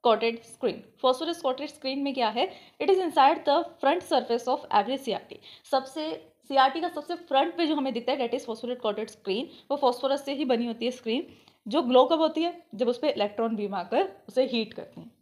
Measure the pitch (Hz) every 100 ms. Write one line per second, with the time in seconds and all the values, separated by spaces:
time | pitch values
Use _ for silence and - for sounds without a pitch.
0 | 240 214 226 233 - - 240 - - _
1 | 262 254 330 339 269 254 294 - 262 269
2 | 277 262 226 220 359 - - _ - 381
3 | 359 311 269 320 - 285 330 - 269 349
4 | - 285 240 233 247 262 - 208 208 269
5 | 247 185 - - - - - 269 262 320
6 | 311 320 - _ _ 269 262 311 339 311
7 | 294 349 - 269 320 349 320 302 269 233
8 | 240 269 240 247 - 220 233 247 220 208
9 | 220 - - 196 320 - _ 285 269 254
10 | 269 277 277 277 277 233 240 226 233 247
11 | 226 240 - - _ _ - 269 247 254
12 | 254 330 311 320 339 339 _ 196 247 240
13 | 302 - 208 208 226 226 202 196 175 247
14 | 381 - - 247 262 233 214 - - -
15 | 165 _